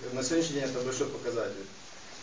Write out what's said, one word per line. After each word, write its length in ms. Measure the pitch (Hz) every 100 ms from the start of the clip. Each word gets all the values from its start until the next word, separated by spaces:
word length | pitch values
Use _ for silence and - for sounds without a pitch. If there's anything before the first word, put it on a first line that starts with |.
| -
на 100 | 127
сегодняшний 320 | - 165 151 139
день 80 | 131
это 140 | 123
большой 260 | 123 127 139
показатель. 580 | 120 120 113 101 98 95 - - - - -